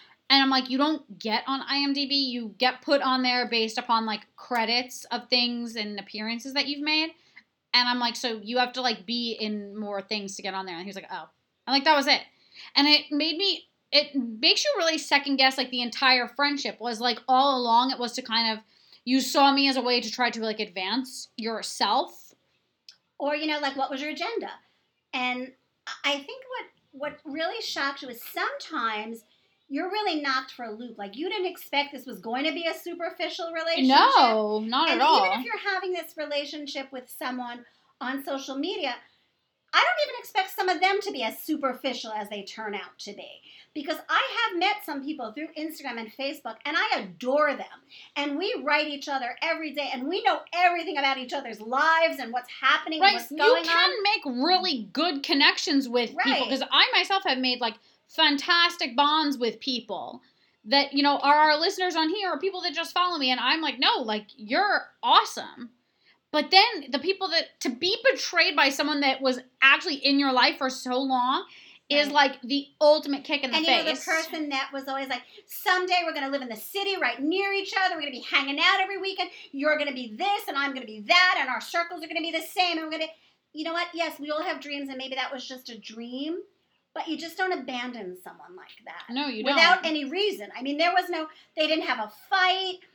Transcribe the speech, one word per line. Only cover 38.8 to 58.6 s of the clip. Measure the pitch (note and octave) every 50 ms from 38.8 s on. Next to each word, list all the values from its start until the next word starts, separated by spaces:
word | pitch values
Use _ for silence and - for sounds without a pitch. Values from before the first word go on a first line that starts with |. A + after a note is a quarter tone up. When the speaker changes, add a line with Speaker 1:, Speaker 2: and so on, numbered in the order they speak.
| D#4 C4 A#3+ - - _ _ _ _ _ _ _ _ _ _ _ _ _ -
Speaker 2:
I | F4+ B4+
don't | E5+ F5+ D#5 D5 C5+
even | A#4+ A#4
expect | - - - G#4 F#4+ F#4+ -
some | - F#4+ F#4
of | F4 D#4
them | F#4 F#4+ G4 G4+
to | G4+ G4
be | E4+ C4 A3+
as | A3+ - -
superficial | - - D4+ - C#4 B3+ B3 - - C4 A3+ A#3 - A3
as | G#3+ G#3+ G3+ G#3
they | A3 G3+ G3
turn | - - A3+ A3 G#3 G3+
out | F#3+ F3+ F#3 - -
to | - G#3 F#3+
be. | F3+ D#3+ - - - _ - - - - _ -
Because | D#4 C#4 F4 D#4+ - - -
I | D#4+ G4 C5+ B4+ A4+ A#4 A4+ A4
have | F#4+ E4+
met | F4+ G4+ G#4 G4+ -
some | E4+ C#4+ C#4 C4
people | D4 D4 - A#3 G#3+ G#3+
through | D4 D#4 D#4+ - D4+
Instagram | D#4 D#4+ - - C4+ C4 A#3 A#3
and | A3 G#3+ -
Facebook, | - C4+ C#4 D#4 D4 - A3+ A3 - -
and | C#4+ D4+ F4
I | G4+ A4 F#4+ C4+
adore | G#3 F#3 E3+ - A#3+ B3+ C4+ D4+ D4+ C#4+ B3+
them. | - F#3 - - - _ _ - - - - -
And | D4 C#4+ D4 C#4 D4+
we | F#4+ G#4+ B4 D4+ B3
write | D4 D4 D4+ D4+ D4+
each | C#4+ C#4 - D4
other | C#4 C4+ B3 A#3+ - -
every | D4+ E4 D#4+ D#4 D#4+ D4+ A#3+
day, | D4 C#4 -
and | C4+ B3 C4 D4
we | F4+ G#4+
know | A4+ G4 D#4+ D4 - - -
everything | F4 F4+ F4 F4 E4+ E4 F4 D4+ C#4+
about | C#4 C#4 C#4 C4
each | B3+ B3+ D4+
other's | C#4 C4 A#3 G#3 F#3+
lives | G#3+ A3+ B3+ C#4 D4+ D#4+ D#4+ E4 E4 D#4+ - C4+
and | B3 A3+
what's | A#3 B3 A#3+ -
happening | - - C4+ C4 D4+ D#4 - D#4+ D#4+ D#4
and | F#4 G4+
Speaker 1:
Right, | G4
Speaker 2:
what's | F4 - -
Speaker 1:
you | C#4+ D4+
Speaker 2:
going | C#4+ A4 B4 E4+ D#4+
Speaker 1:
can | E4 E4+ E4+ F4+ -
Speaker 2:
on. | C5 A4 G4
Speaker 1:
make | G4+ G#4+ - - C#4+ A#3+ B3 C4+
really | E4+ F#4 F4+ F#4 F#4 D4 A3+ G#3 - -
good | C4+ D#4+ F4+ C#4+ C#4 -
connections | - E4+ C#4 D4 F4 G4 - - F4+ D4 C#4 A3+ A#3+
with | A#3 B3 A#3 G#3+ - E4 F#4+
people, | - - D4
Speaker 2:
Right. | B3+ A#3
Speaker 1:
'cause | C4+ B3 C4+ -
I | - D4+ G4+ B4+ A#4+
myself | F#4 F4+ - G4 F#4+ -
have | E4+ C4 B3+
made, | B3+ B3+ B3 A#3
like, | A#3+ A3+ G#3+ - _ _ _ _ _ _
fantastic | - D#4 D#4+ D4+ C#4+ C#4+ - - F4 E4+